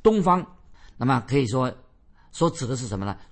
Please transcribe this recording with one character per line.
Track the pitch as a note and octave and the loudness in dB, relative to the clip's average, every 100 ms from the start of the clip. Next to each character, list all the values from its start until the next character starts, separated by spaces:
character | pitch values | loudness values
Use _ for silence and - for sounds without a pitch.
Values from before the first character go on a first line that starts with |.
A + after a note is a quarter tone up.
东 | A3 A3 | 2 4
方， | F#3 F3+ - - - - - - | 4 2 0 -14 -20 -20 -16 -4
那 | B2 | 0
么 | B2+ G#2 | 0 0
可 | C#3 | 0
以 | A#2+ | 0
说， | C3 B2+ - - _ _ _ - | 0 -2 -6 -18 _ _ _ -12
说 | - E3 | -2 0
指 | E3 B2 | 0 -6
的 | B2+ | -6
是 | A#2+ | -6
什 | G2 | -6
么 | |
呢？ | G2 G2 - | -6 -8 -10